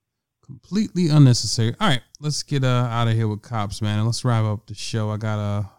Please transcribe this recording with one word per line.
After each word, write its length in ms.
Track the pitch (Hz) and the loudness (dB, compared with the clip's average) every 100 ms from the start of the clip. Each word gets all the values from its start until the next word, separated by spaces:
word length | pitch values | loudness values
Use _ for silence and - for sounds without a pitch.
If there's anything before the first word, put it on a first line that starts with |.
| _ _ _ _ | _ _ _ _
Completely 640 | - 131 - 196 202 175 165 | -20 -20 -6 -4 -2 -2 4
unnecessary. 680 | 151 135 117 107 - 113 143 | 8 8 6 0 -2 -2 0
All 80 | 208 | 0
right, 140 | 123 - - | 0 -4 -10
let's 240 | 147 139 | -6 -6
get, 220 | - 143 131 | -4 -2 0
uh, 220 | 123 123 | 0 0
out 160 | 117 117 | 0 0
of 60 | |
here 120 | 113 110 | 2 0
with 120 | 104 | -4
cops, 400 | - 113 101 - | -6 -6 -4 -4
man, 180 | 107 104 | -2 0
and 60 | 113 | 0
let's 200 | 110 127 | 0 0
wrap 180 | 113 | 0
up 240 | 110 104 - | 0 -4 -8
the 80 | 104 | -12
show. 340 | - 113 107 | -6 -4 -4
I 60 | 107 | -4
got, 240 | 110 107 | -4 -2
uh, 240 | 104 104 101 | -2 -4 -6